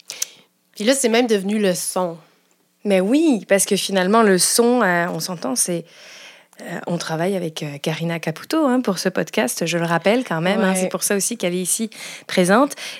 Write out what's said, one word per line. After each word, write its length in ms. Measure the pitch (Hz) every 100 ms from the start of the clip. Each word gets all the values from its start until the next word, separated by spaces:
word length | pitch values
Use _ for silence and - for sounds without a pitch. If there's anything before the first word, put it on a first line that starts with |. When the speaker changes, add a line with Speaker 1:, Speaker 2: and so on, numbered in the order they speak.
| - - - - _ _ _ -
Speaker 1:
Puis 100 | 208
là, 80 | 269
c'est 140 | 226
même 180 | 226 247
devenu 320 | 202 190 214
le 140 | 196
son. 440 | 180 - 190 175 165 _ _ _ _ _ _ 208
Speaker 2:
Mais 160 | 190
oui, 420 | 190 294 330 220 -
parce 160 | 196 -
que 100 | 196
finalement, 480 | - 196 185 226
le 140 | 214 185
son, 440 | - - 233 247
euh, 240 | 190 175 175
on 100 | 170
s'entend, 360 | 170 170 254 247
c'est, 260 | - 170 165 - - - - - _ -
euh, 180 | 247 170 -
on 100 | 170
travaille 380 | - 160 180 190
avec, 260 | 170 156
euh, 140 | 151 143
Karina 380 | 170 156 165 165
Caputo, 460 | - - - 320 277
hein, 160 | 254
pour 160 | 247 180
ce 100 | 185
podcast, 560 | - 165 - 233 - 165
je 120 | 165
le 80 | 170
rappelle 380 | 165 190 247
quand 180 | 247 160
même, 200 | 180 214
hein, 120 | 190
Speaker 1:
Ouais. 60 | 190
Speaker 2:
c'est 100 | 185
pour 140 | 180
ça 120 | - 202
aussi 220 | - 233
qu'elle 160 | 180
est 80 | 180
ici 280 | 180 - 220 - - - -
présente. 480 | - 175 220 285 - - -